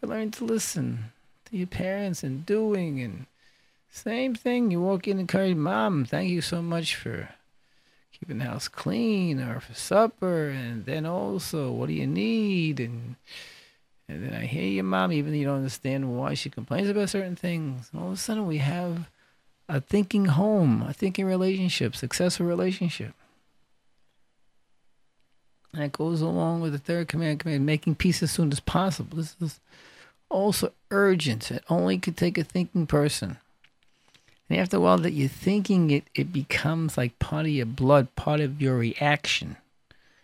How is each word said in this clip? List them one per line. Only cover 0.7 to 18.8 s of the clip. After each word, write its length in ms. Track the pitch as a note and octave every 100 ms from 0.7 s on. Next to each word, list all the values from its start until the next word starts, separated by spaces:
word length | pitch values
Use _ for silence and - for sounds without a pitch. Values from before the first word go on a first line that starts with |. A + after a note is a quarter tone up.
| F3 B2 A#2 A2 - _ _ -
to 100 | G3+
your 100 | F3+
parents 560 | - F#3 G3 G3+ D#3+
and 220 | C#3+ C3+
doing. 560 | E3 G#3+ A3 G3+ E3+ C3+
And 260 | A#2+ F#2+ C3+ _ _ _ _ _ _
same 440 | - G#3+ A#3 C4
thing, 360 | A3+ B3 B3 A#3
you 100 | E3+
walk 260 | F#3 F#3+ G3+
in 60 |
and 80 | G3
encourage, 360 | F3 F#3+ F#3+ E3
"Mom, 480 | D3+ G#3+ G#3+ D#3
thank 240 | A#2 D3+ F#3
you 120 | F3
so 200 | - F3
much 360 | E3+ E3+ D#3 -
for 340 | A#2+ - - - _ _ _ _ _ _ _
keeping 260 | - E3+ C#3+
the 60 |
house 240 | C3 - -
clean 720 | - - G#3+ A3+ G3+ F3 C3+
or 200 | B2 A#2+
for 140 | -
supper. 760 | A#2 - G3 A3+ - F#3 E3+ C#3+
And 360 | C3+ A#2+ A#2
then 220 | A2+ D#3 D#3+
also, 680 | F#3 G3 G3 - D#3+ C3
what 160 | A#2+ C#3+
do 60 |
you 120 | D#3 C3+
need?" 720 | E3+ G#3+ A3+ G#3 F#3 D#3+ C3
And, 360 | A#2 A#2 A#2+ B2+ - - - - - _ _ _ -
and 140 | D2+
then 100 | A#2+
I 120 | A2 A#2+
hear 180 | D3+
your 200 | F#3 F#3+
mom, 280 | F#3+ F#3+ F#3
even 200 | D#3 D3
though 60 | D3+
you 80 | C#3
don't 100 | C#3
understand 600 | C3+ - C3+ C3+ C3 B2
why 180 | C#3
she 160 | C#3 C#3
complains 380 | B2 A#2+ D3+ G3+
about 200 | G#3 G3
certain 280 | G3+ F#3+ F3
things. 520 | F3+ E3 D3+ B2+ A#2+
And 100 | D#3
all 60 | F3
of 60 |
a 40 | F#3
sudden, 280 | - A3 F#3+
we 120 | D3+
have 500 | C#3 F3